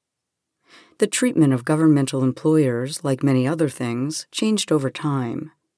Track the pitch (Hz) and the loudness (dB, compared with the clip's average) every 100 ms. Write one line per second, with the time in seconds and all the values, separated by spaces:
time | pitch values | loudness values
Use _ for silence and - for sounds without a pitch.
0 | _ _ _ _ _ _ _ - _ - | _ _ _ _ _ _ _ -20 _ -4
1 | 202 - 254 - 147 127 123 156 160 143 | -2 0 0 2 2 2 0 2 4 4
2 | 135 135 131 127 156 156 135 117 131 156 | 2 0 -2 0 2 2 2 0 -4 -6
3 | 143 131 139 131 127 160 156 - 120 117 | -4 0 2 2 2 0 -2 -2 -6 -4
4 | 139 156 - - 220 208 - 156 135 - | -4 -6 -10 -4 -2 0 0 0 0 -4
5 | 151 139 120 - 151 _ _ | -4 -2 -2 -6 -10 _ _